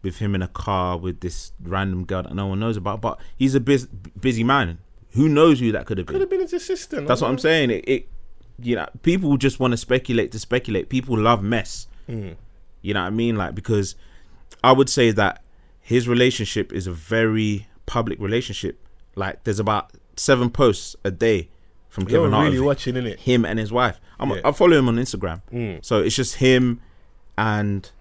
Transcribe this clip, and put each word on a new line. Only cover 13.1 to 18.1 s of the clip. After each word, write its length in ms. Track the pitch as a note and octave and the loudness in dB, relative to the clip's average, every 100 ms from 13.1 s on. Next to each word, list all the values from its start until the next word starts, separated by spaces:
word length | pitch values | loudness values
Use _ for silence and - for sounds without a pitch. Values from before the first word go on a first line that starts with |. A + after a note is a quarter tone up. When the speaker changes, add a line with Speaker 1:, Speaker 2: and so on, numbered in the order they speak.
Speaker 1:
mean? 240 | A2 A#2 | 0 0
Like, 220 | A2 F2 G2 | 0 -2 -6
because 400 | G2 G#2+ G2 - - - - - - - | -2 0 0 -8 -20 -20 -20 -20 -20 0
I 80 | B2 | 6
would 160 | C3 C3+ | 6 6
say 220 | - A#2 | 4 2
that 300 | G#2+ G2+ - - - - - | 4 0 -2 -18 -20 -20 -20
his 260 | - A#2+ A#2+ | -2 0 2
relationship 640 | A#2+ B2 - G#2 - - | 2 2 2 -4 -4 -4
is 140 | F2 F#2 | -6 -6
a 60 | |
very 760 | E2+ - A2+ A2+ A2 G#2+ G2+ G#2 - - | -8 -4 0 2 2 0 -2 -6 -16 -6
public 320 | A#2 A2 | -4 -4